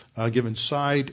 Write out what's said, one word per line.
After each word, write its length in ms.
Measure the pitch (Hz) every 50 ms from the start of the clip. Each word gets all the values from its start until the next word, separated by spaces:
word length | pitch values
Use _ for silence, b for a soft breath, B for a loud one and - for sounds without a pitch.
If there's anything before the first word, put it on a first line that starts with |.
| B B B
uh, 100 | 110 113
given 300 | 117 110 123 120 117 110
sight 540 | - - - 147 143 143 143 143 143 135 139